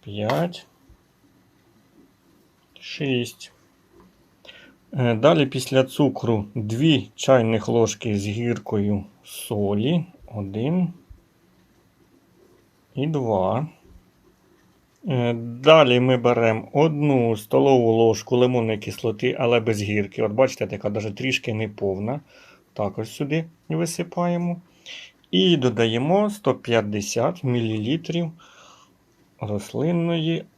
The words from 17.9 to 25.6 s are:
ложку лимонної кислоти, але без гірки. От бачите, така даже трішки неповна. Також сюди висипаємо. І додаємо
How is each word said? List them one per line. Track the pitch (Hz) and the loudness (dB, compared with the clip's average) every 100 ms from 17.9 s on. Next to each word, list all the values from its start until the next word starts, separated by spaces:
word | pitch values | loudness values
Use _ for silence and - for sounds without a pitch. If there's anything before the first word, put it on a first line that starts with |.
ложку | 113 113 107 - 123 | 4 4 2 0 0
лимонної | 123 127 113 107 | 2 2 0 -4
кислоти, | 113 117 117 107 127 123 | -6 -6 -6 -2 -4 -2
але | 120 120 | 0 2
без | 113 107 | 0 -2
гірки. | 101 104 98 - | -2 -2 -4 -2
От | 110 | -4
бачите, | 104 131 - 104 | 2 0 0 -6
така | 104 107 | -4 -6
даже | 104 107 | -4 -6
трішки | 101 131 131 - | -6 -4 -4 -4
неповна. | 110 110 104 101 95 104 143 - - - - _ | -4 -6 -4 -4 -2 -4 -6 -10 -20 -20 -20 _
Також | - 104 101 110 | -6 -6 -4 -10
сюди | - 143 156 165 _ _ | -6 -4 -4 -4 _ _
висипаємо. | 160 170 - 170 - 175 175 175 175 - _ - - - _ _ | -4 -4 -4 -8 -4 -2 -2 -2 -6 -10 _ -20 -20 -20 _ _
І | 180 190 | -4 0
додаємо | 165 | 2